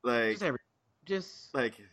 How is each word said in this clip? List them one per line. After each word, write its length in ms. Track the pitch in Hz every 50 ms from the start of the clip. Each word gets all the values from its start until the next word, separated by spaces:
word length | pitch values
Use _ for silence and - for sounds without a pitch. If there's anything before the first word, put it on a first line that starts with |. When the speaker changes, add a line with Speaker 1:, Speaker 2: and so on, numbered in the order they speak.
| -
Speaker 1:
like, 280 | 123 120 117 113 110 110
Speaker 2:
Just 100 | 104 196
every-, 160 | 160 127 120 _ _ _ _ _ _ _ _ _
just 480 | - 196 190 175 - - - - - -
Speaker 1:
like, 200 | 139 120 117 - - 101 -